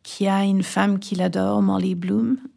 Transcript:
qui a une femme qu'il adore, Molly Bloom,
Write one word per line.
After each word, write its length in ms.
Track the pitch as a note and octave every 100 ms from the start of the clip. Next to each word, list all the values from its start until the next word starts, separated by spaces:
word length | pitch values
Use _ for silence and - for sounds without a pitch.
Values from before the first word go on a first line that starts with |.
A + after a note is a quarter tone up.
qui 240 | - - G3
a 160 | G3
une 180 | G3 G3
femme 360 | F#3 - G3 G3
qu'il 220 | G3+ F#3
adore, 400 | F3+ F3+ F#3+ G#3
Molly 320 | G3 F#3+ F#3
Bloom, 420 | F3+ F#3 G3+ A#3 C4 C4